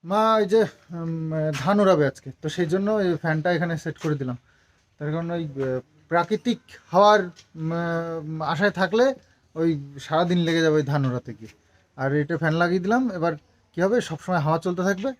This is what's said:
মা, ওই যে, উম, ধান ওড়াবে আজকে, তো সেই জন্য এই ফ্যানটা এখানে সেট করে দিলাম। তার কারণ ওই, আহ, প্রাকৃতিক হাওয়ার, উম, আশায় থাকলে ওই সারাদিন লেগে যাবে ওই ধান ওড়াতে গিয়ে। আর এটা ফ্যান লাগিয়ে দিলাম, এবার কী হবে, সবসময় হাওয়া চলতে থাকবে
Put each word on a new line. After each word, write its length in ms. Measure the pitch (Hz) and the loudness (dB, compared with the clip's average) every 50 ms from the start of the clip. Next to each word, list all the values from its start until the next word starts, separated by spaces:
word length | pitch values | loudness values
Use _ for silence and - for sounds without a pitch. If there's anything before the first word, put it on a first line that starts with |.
| - 165 | -6 -2
মা, 240 | 196 208 220 226 220 | 0 2 2 4 4
ওই 120 | 220 208 | 2 2
যে, 140 | 185 208 226 | 4 4 2
উম, 680 | 208 - - _ _ _ 170 170 165 165 165 165 160 160 156 160 156 156 151 135 | 2 2 -2 _ _ _ -10 -8 -6 -6 -4 -4 -4 -4 -2 -2 -2 -2 -2 -2
ধান 220 | 127 175 202 208 | 0 2 2 4
ওড়াবে 260 | 202 190 185 151 147 | 6 4 6 4 4
আজকে, 240 | 135 - - _ 135 - _ | 0 0 -6 _ -18 -16 _
তো 60 | - 156 | -10 -8
সেই 180 | - 180 175 | -2 -2 -2
জন্য 240 | 156 170 190 196 208 | 0 0 0 0 0
এই 260 | 220 214 196 180 170 | 0 0 0 0 0
ফ্যানটা 360 | - - 165 156 156 151 180 | -2 -2 -2 -2 0 0 0
এখানে 260 | 180 165 175 170 165 156 | 0 0 0 -2 -4 -6
সেট 200 | - 165 147 - | -6 -10 -10 -6
করে 160 | - 160 151 | -4 -2 -2
দিলাম। 220 | 139 135 127 123 123 _ _ _ _ _ _ _ _ _ _ _ _ | -2 -2 -6 -6 -8 _ _ _ _ _ _ _ _ _ _ _ _
তার 140 | 147 147 | -6 -4
কারণ 180 | 151 165 170 170 | -4 -4 -4 -4
ওই, 140 | 170 170 165 | -4 -6 -6
আহ, 360 | 147 135 135 135 131 127 127 - _ _ _ _ _ | -6 -6 -6 -4 -2 -4 -4 -6 _ _ _ _ _
প্রাকৃতিক 500 | 165 175 170 - 214 214 _ 247 220 - _ _ - - _ _ | 0 0 2 0 -2 -2 _ -4 -4 -4 _ _ -20 -20 _ _
হাওয়ার, 280 | - 180 202 208 214 208 185 175 - - - _ _ | 4 6 8 8 6 6 2 -2 -10 -16 -20 _ _
উম, 880 | 165 160 160 165 170 170 170 170 165 170 165 165 165 151 151 160 156 | -8 -6 -4 -4 -4 -4 -4 -4 -4 -4 -6 -8 -10 -10 -10 -8 -6
আশায় 280 | 156 143 165 147 202 202 | -4 -4 0 0 0 0
থাকলে 440 | 196 175 185 175 190 226 247 269 262 - _ _ _ _ _ _ _ | 2 0 -2 0 2 2 2 2 2 -4 _ _ _ _ _ _ _
ওই 260 | 160 165 165 160 143 139 139 143 143 | -2 0 0 0 -2 -6 -12 -16 -18
সারাদিন 380 | - - 160 160 175 170 180 175 | -8 -2 0 0 2 2 2 2
লেগে 240 | 170 160 165 165 | 2 2 2 2
যাবে 140 | 160 160 151 | 2 4 2
ওই 60 | 156 | 2
ধান 220 | 147 135 147 147 135 | 2 2 0 0 0
ওড়াতে 300 | 131 123 123 - - 110 | 0 -2 -4 -6 -10 -16
গিয়ে। 140 | 104 113 104 - _ _ _ _ _ _ _ _ | -16 -16 -20 -20 _ _ _ _ _ _ _ _
আর 200 | 143 131 135 139 | -4 -4 0 0
এটা 200 | 151 147 147 170 | 0 0 -2 -2
ফ্যান 180 | 156 165 156 156 | -2 0 0 2
লাগিয়ে 260 | 165 175 175 180 190 | 2 2 2 0 0
দিলাম, 300 | 175 196 226 254 262 240 | 0 0 0 0 0 -2
এবার 220 | 196 175 170 170 156 151 _ _ _ _ _ _ | -2 -2 -2 -2 -2 -4 _ _ _ _ _ _
কী 100 | _ 170 | _ 0
হবে, 180 | 175 196 226 247 | 0 2 2 0
সবসময় 380 | - - 160 147 - - 180 170 | -2 -4 -10 -10 -4 -2 -2 0
হাওয়া 200 | 143 156 160 165 | 2 2 0 0
চলতে 240 | - 185 180 180 | 0 -4 -4 0
থাকবে 300 | 180 190 202 185 202 269 254 | 0 -2 -2 0 -4 -6 -6